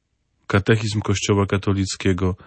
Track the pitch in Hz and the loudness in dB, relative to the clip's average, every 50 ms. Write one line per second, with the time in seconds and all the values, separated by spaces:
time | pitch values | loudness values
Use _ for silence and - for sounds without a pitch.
0 | _ _ _ _ _ _ _ _ _ - - 101 95 - 113 104 110 107 104 107 | _ _ _ _ _ _ _ _ _ 0 0 0 4 4 2 2 2 -2 -4 -4
1 | - - 98 - - - 104 101 98 95 101 98 - 104 95 98 95 95 - - | -2 -2 -2 -2 0 0 2 2 2 0 0 -2 0 0 0 0 -2 -4 -4 -2
2 | - 98 92 90 92 92 92 - - | 0 0 0 2 0 -2 -2 -4 -10